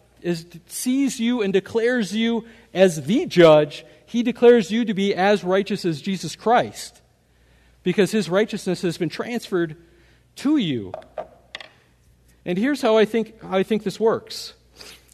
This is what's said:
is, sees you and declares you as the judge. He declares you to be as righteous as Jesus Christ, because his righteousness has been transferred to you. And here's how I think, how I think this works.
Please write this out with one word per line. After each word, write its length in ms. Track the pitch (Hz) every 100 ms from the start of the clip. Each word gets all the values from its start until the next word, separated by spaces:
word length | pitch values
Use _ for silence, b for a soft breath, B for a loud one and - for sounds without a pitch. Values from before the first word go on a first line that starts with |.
| _ _
is, 240 | - 165 - 165 _
sees 520 | - 254 269 269 -
you 220 | 226 247
and 100 | 196
declares 600 | 190 185 226 233 254 180
you 320 | 214 233 233 226 B B 175
as 300 | 190 160 131
the 200 | 247 320
judge. 600 | 175 165 151 151 - - b b
He 160 | 233
declares 480 | 240 233 240 240 185
you 160 | 226 240
to 80 |
be 220 | 190 196 170
as 280 | 196 208
righteous 400 | 180 190 202 202
as 160 | 180 147
Jesus 360 | - 190 160 -
Christ, 680 | 214 233 117 - - _ _ _ _ _ _ _ _ _
because 300 | 185 175 180
his 180 | 220 165
righteousness 540 | 247 214 202 - 175
has 160 | 185 156
been 100 | 165
transferred 680 | - 226 240 - 185 170 151 b b b b b -
to 220 | 269 311
you. 360 | 180 123 92 - - - - - _ - - b b b b b b b 156
And 100 | 180
here's 280 | 262 285
how 140 | 233 220
I 80 | 214
think, 360 | 226 220 -
how 160 | 170 190
I 60 |
think 200 | 190 214
this 160 | 202 -
works. 540 | 220 147 - - - - _ B B B B